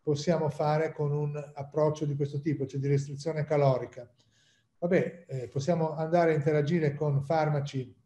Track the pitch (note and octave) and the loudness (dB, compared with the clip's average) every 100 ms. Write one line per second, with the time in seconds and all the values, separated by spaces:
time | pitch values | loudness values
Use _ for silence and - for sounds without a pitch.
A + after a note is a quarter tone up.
0 | - C#3+ - D#3+ D#3 - D3+ D3+ D#3 D3+ | -2 0 2 2 0 0 0 2 0 -2
1 | D3 D3 D3 D3 C#3+ - C#3 D3+ D3+ D3+ | -2 0 -2 -6 -10 -10 -4 2 2 2
2 | D3 C#3+ C#3+ C#3+ D#3+ C#3 C3+ C#3 C#3 C#3+ | -4 -2 -2 -2 -2 -2 -4 -4 0 0
3 | C#3+ C#3 D#3+ D#3 D3+ D3+ C#3 B2 A#2+ - | 0 -6 -6 -4 0 4 4 2 -4 -12
4 | A#2+ _ _ _ _ _ _ _ F3 F3+ | -20 _ _ _ _ _ _ _ 2 2
5 | - - - C3+ A#2 C#3 D3+ E3 D#3+ D3+ | 2 -8 -10 -10 -6 -4 0 0 0 -2
6 | D#3+ F3 E3+ D#3 D3 D3+ C3+ E3+ D3 C#3+ | 2 4 4 4 2 2 2 2 0 0
7 | D3+ C#3 - D#3+ D3+ D3 C#3 C3+ A#2+ - | 0 0 0 0 2 0 -2 -6 -8 -16